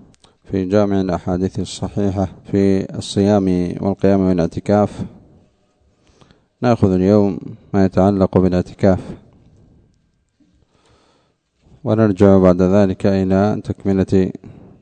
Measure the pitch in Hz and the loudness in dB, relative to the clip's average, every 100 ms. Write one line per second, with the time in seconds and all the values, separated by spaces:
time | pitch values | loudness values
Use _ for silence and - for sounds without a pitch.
0 | - _ _ _ - 98 92 101 101 98 | -20 _ _ _ -8 -6 -2 0 0 0
1 | 95 87 - 90 95 - 87 - 98 - | -2 -4 -4 -4 -4 -6 -10 -8 -10 -4
2 | 101 95 95 - - 101 98 95 - - | -4 -2 -6 -8 -6 -2 0 0 -4 -10
3 | - 104 98 104 95 90 90 85 95 95 | -8 -2 2 2 0 -2 -2 -4 -6 -2
4 | 95 98 92 90 82 - - 104 101 - | 0 2 0 0 -2 -4 -2 0 0 -4
5 | - - _ _ _ _ _ _ _ _ | -14 -14 _ _ _ _ _ _ _ _
6 | _ _ _ _ _ - 123 117 101 92 | _ _ _ _ _ -8 -2 0 2 2
7 | 92 107 101 65 - 117 - 101 95 - | 2 2 2 -4 -10 -20 -6 0 0 2
8 | 95 101 95 98 92 90 87 - 101 90 | 0 2 2 2 2 0 -4 -2 0 0
9 | - - _ _ _ _ _ _ _ _ | -4 -18 _ _ _ _ _ _ _ _
10 | _ _ _ _ _ _ _ _ _ _ | _ _ _ _ _ _ _ _ _ _
11 | _ _ _ _ _ _ _ _ 123 107 | _ _ _ _ _ _ _ _ -4 0
12 | 110 95 101 98 92 90 92 101 98 95 | 2 4 6 6 6 4 2 2 2 0
13 | 104 95 95 95 104 107 - 101 101 95 | -2 0 0 0 0 -2 -8 -8 -2 -2
14 | 90 98 92 - - - - - | 2 0 0 -4 -18 -20 -20 -20